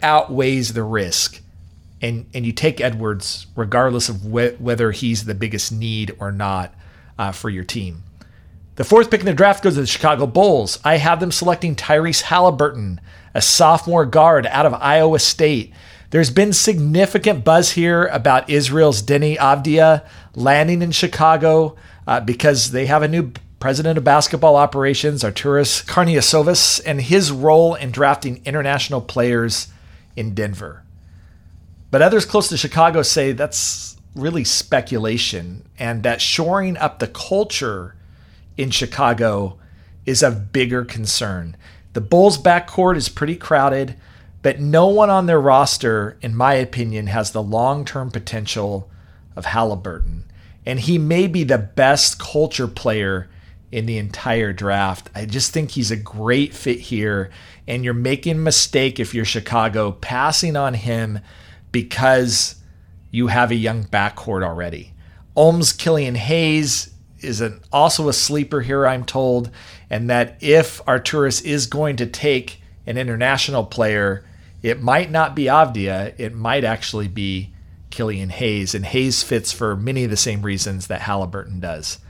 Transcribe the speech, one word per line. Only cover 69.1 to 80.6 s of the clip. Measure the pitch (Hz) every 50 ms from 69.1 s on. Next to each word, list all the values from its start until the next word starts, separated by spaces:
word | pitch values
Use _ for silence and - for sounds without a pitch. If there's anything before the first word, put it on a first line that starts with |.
| - 135 131 127 123 123 120 120 - - - - - - - -
and | - 110 117 120
that | 123 120 120 117 - -
if | - 151 147 160 156 160 - - -
Arturas | - 127 127 123 - - 151 143 135 117 - -
is | 156 147 143 123
going | 117 - 143 156 151 139
to | 120 123
take | - - - - 147 139 127 127 - - - - - - - -
an | - 117 127
international | 131 120 117 110 123 131 139 127 - - 139 127 107
player, | - - - 113 107 107 104 101 98 95 101 - - - - - - - -
it | - 117 120 135
might | 123 120 131 156 180 151
not | 160 160 160 139 135
be | 151 139
Avdija, | 127 135 156 160 135 117 107 98 95 95 95 98 107 - -
it | 120 110 117
might | 113 110 117 127 143 131
actually | 113 113 110 - - - 107 104 98
be | 90 104 101 98 95 92 95 98 - - - - - - - -
Killian | - - 120 110 107 95 98 92
Hayes, | 90 - 127 113 107 104 95 92 -
and | 101 95
Hayes | 87 - 131 131 131 123 - -
fits | - 131 113 101 - -
for | - 117 107 101 98
many | 101 123 135 131 123
of | 117
the | 104 101
same | - 123 107 104
reasons | 101 104 98 95